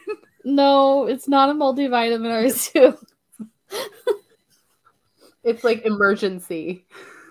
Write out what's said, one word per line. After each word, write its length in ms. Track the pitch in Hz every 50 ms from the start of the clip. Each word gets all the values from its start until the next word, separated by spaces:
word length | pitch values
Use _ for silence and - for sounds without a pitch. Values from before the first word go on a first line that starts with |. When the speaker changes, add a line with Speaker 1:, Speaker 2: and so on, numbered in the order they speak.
| - 403 415
Speaker 1:
<laughs> 280 | - _ _ _ _ -
Speaker 2:
No, 640 | 254 277 277 277 277 277 277 277 277 277 277 240
it's 220 | 208 269 254 - 277
not 200 | 277 269 269 285
a 60 | 302
multivitamin, 680 | 302 285 269 247 277 277 254 247 233 226 233 233 226
Arzu. 760 | 226 233 233 220 226 262 - - - - - 302 254 277 - - - _ _ _ _ _ _ - 220 - _ _ _ _
<laughs> 460 | 381 466 523 415 - - - - 403 - _ _ _ _ _ _ _ _ _ _ _ _ _ _ _ _ _ _ _ _ _ _ _ _ -
Speaker 1:
It's 180 | - 233 - -
like 200 | 226 226 220 226
emergency. 1000 | 220 208 202 202 196 208 208 214 190 185 180 - - 170 160 - 185 180 180 _ _ - - - - - - - -